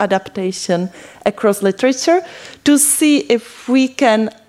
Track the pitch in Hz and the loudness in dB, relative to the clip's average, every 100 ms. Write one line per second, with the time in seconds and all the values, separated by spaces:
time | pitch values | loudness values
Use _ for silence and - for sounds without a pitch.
0 | 202 190 - 202 185 190 - 175 185 - | -2 -2 -4 -8 -8 -6 -4 -2 -4 -10
1 | - - - - 208 202 196 190 254 262 | -20 -6 -6 -2 -2 0 -2 0 0 0
2 | - 359 349 - - - 285 285 - - | 0 0 -2 -14 -20 -4 0 2 2 0
3 | 302 285 - 233 - - - 262 262 262 | 2 2 0 -2 -2 -14 -2 0 0 0
4 | 254 220 214 - | 0 2 -2 -8